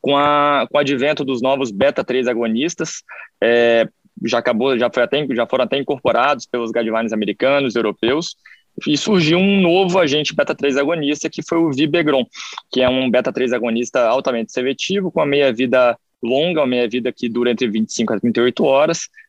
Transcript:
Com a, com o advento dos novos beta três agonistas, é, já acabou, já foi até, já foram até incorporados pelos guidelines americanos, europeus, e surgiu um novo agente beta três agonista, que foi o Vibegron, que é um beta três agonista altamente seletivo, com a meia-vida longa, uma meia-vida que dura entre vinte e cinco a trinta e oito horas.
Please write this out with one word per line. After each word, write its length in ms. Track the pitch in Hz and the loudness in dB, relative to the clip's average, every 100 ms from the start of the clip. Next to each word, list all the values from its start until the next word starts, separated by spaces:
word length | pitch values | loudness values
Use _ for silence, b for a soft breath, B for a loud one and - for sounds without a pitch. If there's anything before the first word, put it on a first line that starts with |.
Com 160 | - 143 | 2 2
a, 500 | 147 147 147 143 120 | 4 4 4 2 0
com 80 | 147 | 0
o 40 | |
advento 420 | 143 139 139 156 | 0 0 0 -2
dos 200 | 135 127 | -2 -2
novos 260 | 127 135 131 | 0 0 -2
beta 340 | 98 135 - | 0 0 0
três 240 | 120 127 123 | -2 -2 0
agonistas, 760 | 113 117 113 160 - 160 - _ B B _ | -2 -2 -2 -4 -4 -10 -10 _ B B _
é, 480 | 113 120 117 117 110 _ _ - 113 | 2 4 4 4 2 _ _ -10 -4
já 140 | 117 | -2
acabou, 360 | 123 113 131 123 | 0 0 0 2
já 100 | 120 | 0
foi 120 | 131 | 0
até, 240 | 120 139 143 120 | 0 0 -2 -2
já 100 | 113 | -2
foram 200 | 131 120 | 0 0
até 120 | 135 | -2
incorporados 720 | 139 135 127 117 135 139 - | -2 -2 0 2 2 0 -4
pelos 240 | 123 113 | -6 -4
guidelines 420 | 113 113 113 113 | -2 -2 -2 -2
americanos, 640 | 110 107 101 135 139 135 113 | -2 -4 0 0 2 0 0
europeus, 600 | 110 98 113 143 170 - B B _ - - | -2 -2 -2 -2 -4 -14 B B _ -10 -2
e 100 | 147 | -2
surgiu 400 | - 196 156 170 | 2 2 4 2
um 240 | 196 202 | 2 4
novo 380 | 175 180 190 185 | 4 2 2 2
agente 360 | 160 147 147 - | 2 0 -2 -4
beta 200 | 143 - | -4 -2
três 200 | 143 135 | -2 0
agonista, 520 | 143 170 143 147 165 | 0 -2 -2 -4 -4
que 140 | - 156 | -8 -4
foi 120 | 170 | 0
o 120 | 165 | 0
Vibegron, 540 | 131 151 170 151 139 120 B B B _ | 0 0 2 2 0 -2 B B B _
que 80 | 127 | 0
é 80 | 127 | 2
um 220 | 131 131 | 2 2
beta 200 | 117 104 | 0 0
três 220 | 101 127 | -2 -2
agonista 540 | 120 117 113 120 131 117 | -2 -2 -4 -2 0 2
altamente 440 | 127 135 120 113 | 2 0 -4 -4
seletivo, 600 | - 127 135 - 190 190 | -4 -4 -4 -4 -2 -2
com 100 | 165 | -2
a 40 | 147 | 0
meia-vida 680 | 139 139 113 127 127 123 113 _ _ | 2 2 0 0 4 2 0 _ _
longa, 400 | 117 131 170 160 | -2 0 0 0
uma 60 | 135 | 0
meia-vida 440 | 123 120 123 123 | 0 0 -2 -4
que 180 | - 123 | -4 -4
dura 220 | 117 120 | 0 0
entre 160 | 117 123 | 0 -2
vinte 220 | 107 110 | -2 -4
e 40 | |
cinco 180 | - 113 | -2 -2
a 80 | 107 | 0
trinta 200 | 120 113 | -2 2
e 40 | |
oito 220 | 120 - 156 | 0 2 2
horas. 420 | 135 156 165 - B | 4 2 -2 -8 B